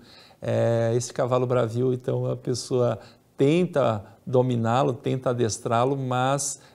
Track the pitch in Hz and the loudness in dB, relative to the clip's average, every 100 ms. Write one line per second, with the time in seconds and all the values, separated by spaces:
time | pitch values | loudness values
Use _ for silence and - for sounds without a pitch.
0 | - - - - 117 113 113 117 113 120 | -14 -20 -20 -10 -4 0 0 0 0 0
1 | 120 - 127 127 127 123 117 120 127 127 | -2 -4 0 0 2 0 0 0 -2 -2
2 | - 123 127 123 - 120 - 127 120 110 | -2 -2 -2 -4 -4 -6 -2 0 0 -2
3 | - - _ - 139 170 180 151 127 107 | -8 -20 _ 0 2 4 2 2 0 0
4 | - - - 127 127 120 113 123 147 117 | -6 -16 -2 2 2 2 2 2 2 0
5 | 131 131 131 120 113 - 123 117 127 139 | -4 -2 -2 0 0 -2 -2 0 2 0
6 | 127 127 127 143 - - - | -2 0 0 0 -4 -10 -16